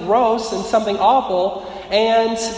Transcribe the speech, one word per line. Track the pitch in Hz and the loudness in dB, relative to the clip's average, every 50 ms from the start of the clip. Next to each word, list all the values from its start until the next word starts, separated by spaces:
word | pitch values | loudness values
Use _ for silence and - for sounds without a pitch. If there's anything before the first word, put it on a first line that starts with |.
| 165 | -2
gross | 185 214 240 233 220 226 233 - - | 0 2 2 4 2 0 0 -2 -4
and | 196 190 196 | -6 -6 -4
something | - - 220 214 208 202 - | 0 0 0 0 0 0 2
awful, | 185 214 254 262 - - 185 180 185 196 - - - - - - - - | 4 4 4 4 2 0 0 0 0 -2 -2 -6 -10 -12 -12 -12 -6 -2
and | 190 214 226 226 226 226 226 226 226 226 226 220 220 | 0 0 2 2 4 2 2 2 0 -4 -6 -6 -6